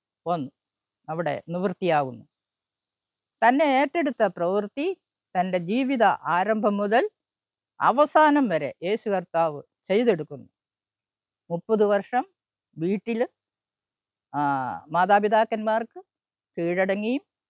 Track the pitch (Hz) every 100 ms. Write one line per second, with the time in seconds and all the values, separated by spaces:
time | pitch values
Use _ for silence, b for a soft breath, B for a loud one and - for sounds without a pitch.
0 | _ _ - 175 131 - _ _ _ _
1 | - 160 165 139 - 170 190 180 185 156
2 | 131 117 - _ _ _ _ _ _ _
3 | _ _ _ _ 226 262 311 262 285 339
4 | 294 240 208 175 175 196 208 - 330 370
5 | _ _ _ 185 180 180 170 226 262 269
6 | 208 156 143 175 190 220 208 202 208 226
7 | 415 - _ _ _ _ _ - 160 233
8 | 294 320 311 294 254 160 143 - 170 220
9 | 220 190 175 165 165 147 - _ - 196
10 | 240 175 151 135 113 _ _ _ _ _
11 | _ _ _ _ - 170 - 220 208 202
12 | 190 247 359 _ _ _ _ - 165 202
13 | - 226 302 _ _ _ _ _ _ _
14 | _ _ _ 139 143 139 127 85 - 165
15 | 185 208 208 214 220 220 214 220 233 -
16 | 403 _ _ _ _ - 170 175 190 196
17 | 214 269 - _